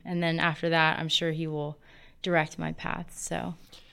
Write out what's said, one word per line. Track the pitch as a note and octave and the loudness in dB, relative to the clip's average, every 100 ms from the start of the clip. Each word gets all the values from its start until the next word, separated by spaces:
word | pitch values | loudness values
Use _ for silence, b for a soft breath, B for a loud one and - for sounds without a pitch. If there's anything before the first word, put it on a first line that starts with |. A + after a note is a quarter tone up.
And | F3 F3 | -4 0
then | E3+ E3 | 2 2
after | E3+ D#3 E3+ | 2 2 2
that, | E3 D#3+ - | 4 4 4
I'm | D#3+ | 0
sure | - E3+ | 0 0
he | D#3 D#3+ | -2 -2
will | D3+ D3 D3+ B B B B | -2 -4 -8 B B B B
direct | F#3 E3+ D#3 - | 2 2 2 -2
my | D#3+ | -6
path, | D#3 - - E3+ - | -4 -4 -6 -8 -10
so. | - E3 - D#3+ B B B | -6 -4 -6 -8 B B B